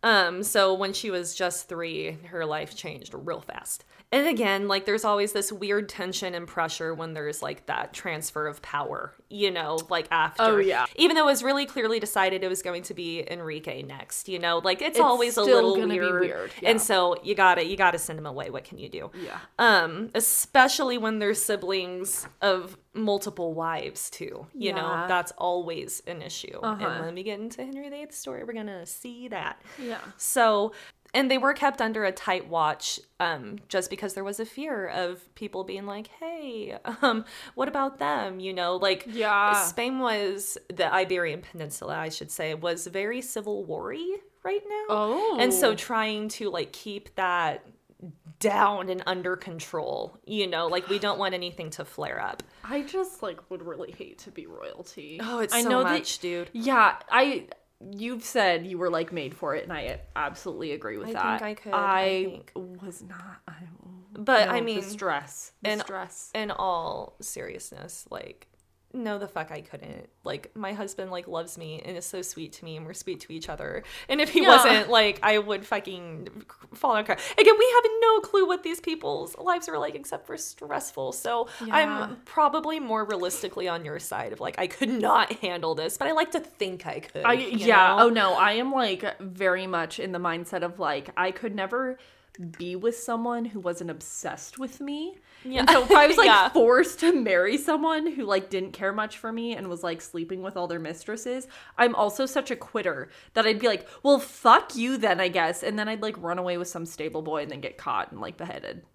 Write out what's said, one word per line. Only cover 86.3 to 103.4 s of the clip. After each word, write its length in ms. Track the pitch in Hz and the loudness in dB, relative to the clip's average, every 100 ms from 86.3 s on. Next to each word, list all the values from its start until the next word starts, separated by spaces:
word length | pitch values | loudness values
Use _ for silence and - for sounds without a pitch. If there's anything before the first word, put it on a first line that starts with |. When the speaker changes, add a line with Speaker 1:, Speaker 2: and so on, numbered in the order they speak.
Speaker 1:
to 80 | 339 | -2
think 480 | 320 _ 196 180 165 | -6 _ -6 -6 -8
I 140 | 139 | -10
could, 220 | - 151 233 | -10 0 4
Speaker 2:
I, 80 | |
Speaker 1:
you 240 | 247 254 226 220 | 4 2 2 8
Speaker 2:
yeah. 300 | 208 185 196 | 10 10 10
Speaker 1:
know? 80 | 233 | 8
Speaker 2:
Oh, 40 | |
no. 240 | 226 196 180 | 8 4 6
I 180 | 208 | 4
am, 180 | 220 254 | 4 0
like, 480 | 269 226 185 214 - | 0 0 0 -4 -6
very 480 | 196 185 190 180 190 | -12 0 2 2 0
much 320 | 175 160 - | -4 -4 -6
in 140 | 190 | -6
the 60 | 180 | -4
mindset 440 | 180 170 175 185 | -2 -4 -4 -4
of, 160 | 175 180 | -6 -4
like, 300 | 160 143 139 - | -2 -2 -4 -2
I 140 | 185 | -2
could 220 | 190 233 | -2 -6
never 460 | 202 196 240 262 254 - _ _ - 175 160 | -4 -4 -2 -4 -6 -14 _ _ -14 -14 -10
be 160 | 175 180 | -8 -2
with 200 | 220 233 | -2 -2
someone 500 | - 233 233 240 233 | -6 -4 -2 -4 -6
who 140 | 208 | -6
wasn't 300 | 180 170 170 | -6 -6 -8
obsessed 720 | 151 - - 156 - - - | -10 -12 -10 -10 -10 -14 -10
with 200 | 262 - | -12 -10
me. 380 | 285 294 330 381 _ - | -8 -8 -8 -12 _ -18
Speaker 1:
Yeah. 180 | 254 254 | -4 2
Speaker 2:
And 80 | 262 | 6
so 100 | 320 | 6
if 80 | 247 | 10
I 140 | 349 294 | 10 10
was, 120 | 330 | 8
like, 80 | 415 | 10
Speaker 1:
<laughs> 20 | |
Yeah. 220 | 214 196 | 10 8
Speaker 2:
forced 500 | 330 233 247 349 - | 6 8 8 6 4
to 120 | 330 | 4
marry 460 | 349 220 180 190 277 | 4 4 4 4 2
someone 480 | 285 311 320 320 320 | 2 2 2 0 -2
who, 200 | 277 214 | -2 0
like, 260 | 196 190 | 0 0
didn't 220 | 190 190 | -4 -6
care 200 | - 196 | -4 -2
much 240 | 202 214 - | -2 -4 -6
for 140 | 226 | -8
me 240 | 226 233 226 | -6 -6 -6
and 120 | 190 | -8
was, 120 | 175 | -6
like, 200 | 175 165 | -6 -6
sleeping 420 | - 170 165 185 | -8 -10 -6 -6
with 120 | 185 190 | -6 -6
all 120 | 175 | -4
their 100 | 170 | -4
mistresses, 680 | 160 165 - 214 233 254 262 - - - | -6 -10 -8 -8 -6 -6 -8 -20 -14 4
I'm 160 | 240 233 | 4 6
also 320 | 208 208 262 | 2 2 -2
such 240 | 277 262 | -2 -2
a 40 | 247 | -8
quitter 540 | - 226 185 139 127 - - | -6 -4 -4 -4 -10 -16 -4
that 140 | - | 2